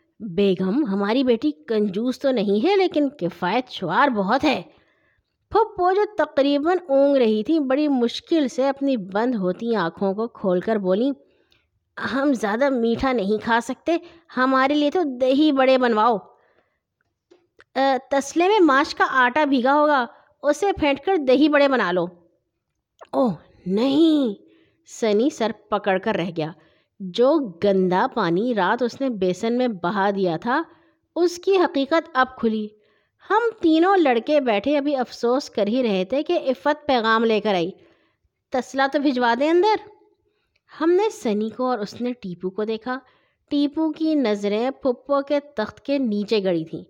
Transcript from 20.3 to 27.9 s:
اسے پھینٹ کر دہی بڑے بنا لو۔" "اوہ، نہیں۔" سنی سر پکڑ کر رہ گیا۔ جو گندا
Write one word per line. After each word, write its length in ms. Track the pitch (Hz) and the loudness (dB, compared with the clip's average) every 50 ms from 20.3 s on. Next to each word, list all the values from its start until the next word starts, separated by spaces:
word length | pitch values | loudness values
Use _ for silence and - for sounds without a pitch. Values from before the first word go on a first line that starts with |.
| _ - - | _ -6 -2
اسے 280 | 285 294 - 403 392 370 - | -2 0 0 0 -2 0 0
پھینٹ 200 | 320 285 277 277 | 0 0 0 0
کر 160 | - 381 392 | 0 0 0
دہی 340 | 330 277 254 247 269 302 302 | 0 2 2 4 4 4 4
بڑے 180 | 294 285 285 | 4 4 4
بنا 240 | 277 262 240 202 175 | 4 2 0 0 0
لو۔" 140 | 180 180 170 175 - - _ _ _ _ _ _ _ _ _ _ _ _ _ _ _ - - - | 0 -2 -2 -4 -6 -14 _ _ _ _ _ _ _ _ _ _ _ _ _ _ _ -20 -14 -6
"اوہ، 200 | - 277 262 226 156 - - _ _ _ - | -2 0 0 0 -2 -4 -10 _ _ _ -6
نہیں۔" 840 | 180 190 214 254 277 269 302 339 320 302 294 269 220 196 - - _ _ _ _ _ _ _ _ - - - | -4 -2 0 0 2 2 4 4 4 4 2 0 0 -4 -6 -14 _ _ _ _ _ _ _ _ -18 -8 -4
سنی 300 | 233 214 208 208 247 302 | -2 0 2 2 2 0
سر 220 | - - 226 208 - - _ - | 0 -2 -4 -4 -4 -8 _ -6
پکڑ 280 | 220 196 - 208 190 | -6 -4 -2 0 -2
کر 180 | 190 - 226 208 | 0 0 -2 -2
رہ 140 | 180 165 185 165 | -2 -4 -4 -4
گیا۔ 140 | 165 151 156 190 _ _ _ _ _ _ _ _ - | -6 -6 -6 -8 _ _ _ _ _ _ _ _ -14
جو 400 | 196 180 175 233 247 269 320 311 269 196 160 - - | -14 -8 -2 2 2 2 2 2 0 -4 -6 -2 0
گندا 440 | 202 196 190 185 180 | 2 2 2 2 2